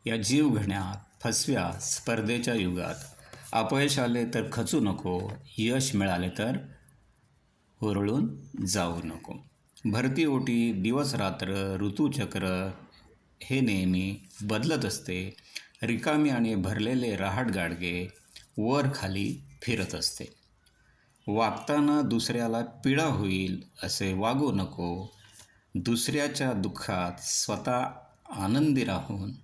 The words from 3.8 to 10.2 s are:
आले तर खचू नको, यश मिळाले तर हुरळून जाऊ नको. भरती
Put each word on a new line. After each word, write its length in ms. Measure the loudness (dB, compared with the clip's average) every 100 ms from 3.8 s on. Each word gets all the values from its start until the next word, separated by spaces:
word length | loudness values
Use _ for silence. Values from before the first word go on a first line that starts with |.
| 2 2
आले 260 | 2 2
तर 240 | 0 -2 -2
खचू 280 | -2 0 2
नको, 500 | 2 0 -2 -2 -4 -10 -12 -2
यश 360 | 0 2 2
मिळाले 340 | 2 2 2 0
तर 280 | -2 -2 -2 -6 -20 -20 -20 _ _ _ _ _ _ _ _
हुरळून 600 | 0 2 2 2 0 -2 -12 -6 -2
जाऊ 340 | 0 0 -2
नको. 280 | -6 -10 -12 -14 -14 _ _ -4
भरती 400 | -2 2 0 2